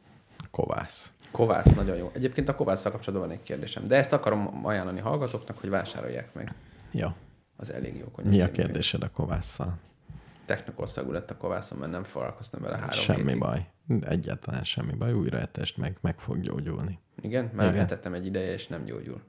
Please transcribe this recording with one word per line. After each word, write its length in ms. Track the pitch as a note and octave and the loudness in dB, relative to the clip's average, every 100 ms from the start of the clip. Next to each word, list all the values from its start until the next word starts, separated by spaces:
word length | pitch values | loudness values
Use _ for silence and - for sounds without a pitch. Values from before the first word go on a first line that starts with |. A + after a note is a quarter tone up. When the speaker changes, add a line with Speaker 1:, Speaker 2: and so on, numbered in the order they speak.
| - - _ - - | -20 -20 _ -18 -8
Speaker 1:
Kovász. 640 | - - - - - - - - | -2 0 0 -4 -8 -10 -14 -8
Speaker 2:
Kovász, 440 | - A#2 F#2 - | 2 4 10 10
nagyon 220 | G2+ G2 F2 | 10 4 0
jó. 140 | F2 | -2
Egyébként 340 | - B2+ D3 C#3 | 0 0 2 0
a 60 | |
kovásszal 380 | - F#2+ F#2+ G2+ | 2 2 2 0
kapcsolatban 360 | A2+ - G2 F2+ | -2 -4 -2 -2
van 100 | E2+ | -6
egy 60 | |
kérdésem, 420 | - C#2 - - - | -6 -6 -6 -4 4
de 80 | C3 | 4
ezt 160 | C#3 | 6
akarom 540 | C#3+ G#2 G#2+ G2+ - - | 2 2 2 0 -2 0
ajánlani 340 | G#2 F#2 F#2 | 0 0 -2
hallgatóknak, 580 | G#2+ D3+ B2 G#2+ - - | -2 0 -2 -4 -8 -8
hogy 100 | G2 | 0
vásárolják 640 | F#2+ G2 - A#1+ A#1+ - | 0 0 -6 -6 -6 -8
meg. 200 | - - - - - - | -10 -10 -12 -16 -20 -8
Speaker 1:
Jó. 180 | - - F2 - - _ - | -2 -2 -4 -12 -20 _ -14
Speaker 2:
Az 160 | - | -10
Elég 240 | B1+ B1 - | -6 -6 -8
jó 140 | - | -12
konyha 200 | - G2+ | -2 6
Speaker 1:
Mi 60 | G2 | 6
a 40 | |
Speaker 2:
című 80 | F2+ | 6
könyv. 120 | - E2+ | 4 0
Speaker 1:
kérdésed 360 | D#2+ - - | 2 0 0
a 80 | - | -2
kovásszal? 680 | - D#2+ - - - F2+ F2 - _ - - - - | -2 0 0 -2 -4 -4 -4 -10 _ -18 -18 -18 -16
Speaker 2:
Technokorszagú 680 | - - - - E2 - - | -6 -4 -4 -8 -6 -4 -4
lett 180 | E2 - | -4 -6
a 60 | - | -8
kovászom, 420 | F2+ F2+ - - | -4 -4 -6 -8
mert 140 | D2+ | -6
nem 120 | F2 | -6
foglalkoztam 560 | G2+ - B1 - - - | -8 -6 -6 -8 -12 -8
vele 140 | - - | -6 -4
három 140 | - | -2
Speaker 1:
Semmi 280 | - - - | -2 2 4
Speaker 2:
hétig. 160 | C#2 B1 | 4 2
Speaker 1:
baj. 280 | - C#2 F2+ _ - A#2 | 2 0 -4 _ 0 0
Egyáltalán 640 | - F2 - - - B1+ | 2 0 0 -4 -4 -4
semmi 280 | - - - | -2 -4 -2
baj. 180 | - A#2+ | -2 0
Újra 260 | A2+ - - | 2 0 -2
etest 380 | - - - - | -4 -4 -4 -2
meg, 200 | - G2 | -4 0
meg 180 | F2 - | -2 -2
fog 220 | - D3+ | -4 -2
gyógyulni. 580 | - - C#3+ - G2+ F2 _ - | -2 -2 -4 -4 -4 -6 _ -10
Speaker 2:
Igen? 300 | G#2+ B2+ A#2 | -2 -2 0
Már 140 | A2 G2 | 4 4
Speaker 1:
Igen. 100 | G2 | 6
Speaker 2:
etettem 300 | F#2 F#2+ G2 | 2 0 -4
egy 120 | F2+ F#2+ | -4 -2
ideje, 260 | F#2+ F#2 | -2 -2
és 140 | F#2+ - | -4 -6
nem 180 | E2 | -8
gyógyul. 360 | G#1+ A1+ - - | -6 -8 -10 -12